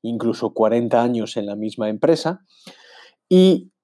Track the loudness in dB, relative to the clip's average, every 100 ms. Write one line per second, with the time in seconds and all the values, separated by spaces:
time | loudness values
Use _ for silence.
0 | -6 -4 -4 -2 -4 0 2 2 0 0
1 | 0 -2 -4 -6 -8 -6 -8 -6 -6 -2
2 | 0 0 -2 -8 _ _ -20 -20 -20 -20
3 | -20 _ _ 4 6 4 -2 _